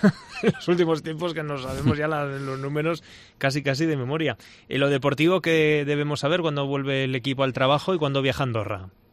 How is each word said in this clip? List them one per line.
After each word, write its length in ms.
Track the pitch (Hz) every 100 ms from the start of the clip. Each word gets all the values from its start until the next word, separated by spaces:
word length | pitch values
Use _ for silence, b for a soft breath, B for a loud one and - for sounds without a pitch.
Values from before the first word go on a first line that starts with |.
<laughs> 400 | 202 - - -
en 100 | 226
los 160 | - -
últimos 340 | 175 165 156
tiempos 320 | 160 156 175
que 80 | 160
nos 200 | 151 143
sabemos 360 | 131 135 143 147
ya 100 | 151
la, 160 | 151
los 340 | 143 139 135 135
números 440 | 139 147 156 170 B B B B
casi, 240 | 139 143
casi 240 | 139 135 165
de 100 | 147
memoria. 400 | 123 156 151 123 b b b
¿Y 100 | 131
lo 100 | 139
deportivo 520 | 139 139 135 160 185
qué 440 | 165 160 156 151 143
debemos 340 | 147 147 147
saber 200 | 143 180
cuándo 260 | 165 143 139
vuelve 380 | 139 139 135
el 100 | 131
equipo 300 | 131 123 131
al 80 | 135
trabajo 420 | 127 131 143 -
y 40 | 185
cuándo 240 | 147 139
viaja 200 | 135 127
a 40 | 135
Andorra? 420 | 113 101 101 92 - _